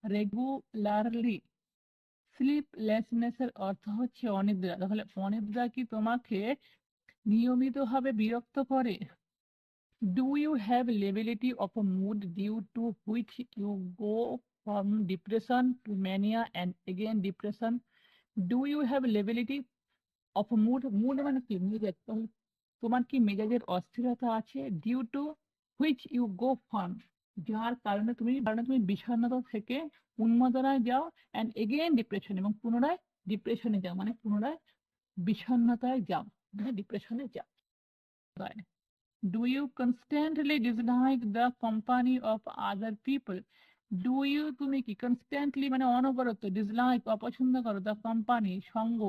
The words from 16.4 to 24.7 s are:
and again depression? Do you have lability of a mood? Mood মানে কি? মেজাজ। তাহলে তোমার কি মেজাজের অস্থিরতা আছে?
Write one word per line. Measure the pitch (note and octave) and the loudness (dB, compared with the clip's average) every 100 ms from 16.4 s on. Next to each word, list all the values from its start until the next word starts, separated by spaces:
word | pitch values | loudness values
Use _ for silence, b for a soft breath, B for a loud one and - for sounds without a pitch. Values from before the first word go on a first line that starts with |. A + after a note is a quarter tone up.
| A#3 E3 | -2 -4
and | F3+ - - | -4 -6 -8
again | F#3 G#3+ A3 F#3+ | -4 0 0 0
depression? | F#3 G#3 G#3 A3+ A#3+ _ b b b b - F3+ | -4 -8 -4 -2 -2 _ b b b b -4 0
Do | B3 C#4 | 0 0
you | D4 C4 | 0 2
have | C#4 B3+ G#3 | 2 2 2
lability | G3+ A#3 A#3 C#4 C4 _ _ _ _ _ _ - | 2 0 -2 -4 -8 _ _ _ _ _ _ -4
of | G#3 A#3 | 2 4
a | |
mood? | G#3+ C4 C4 G3+ | 4 2 0 0
Mood | A#3+ C#4 C#4+ | 2 0 0
মানে | C4 B3 | -2 -2
কি? | F#3+ F#3 | -2 -2
মেজাজ। | A3 G#3 - - | -2 -4 -6 -8
তাহলে | A3 A3+ _ _ _ _ _ | -6 -6 _ _ _ _ _
তোমার | A#3 B3 B3 | 0 0 2
কি | C4+ G#3+ | 2 2
মেজাজের | G3 G#3+ A#3+ - F3+ | 2 0 0 0 -2
অস্থিরতা | - - A#3+ A#3+ B3 A3+ | -2 -4 -2 0 0 -2
আছে? | A3 C4+ C4+ | -4 -8 -6